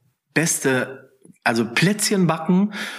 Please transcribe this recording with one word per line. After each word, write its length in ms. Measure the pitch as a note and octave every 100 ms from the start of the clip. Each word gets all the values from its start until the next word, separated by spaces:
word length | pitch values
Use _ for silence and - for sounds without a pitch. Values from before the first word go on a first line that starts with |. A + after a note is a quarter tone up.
| _ _ _
Beste, 800 | - E3 - C#3 C3 B2 - - _ _ _
also 220 | - A#2 A2+
Plätzchen 640 | - E3+ G#3+ - G3+ F3
backen 460 | E3 D#3+ F3+ G#3 - -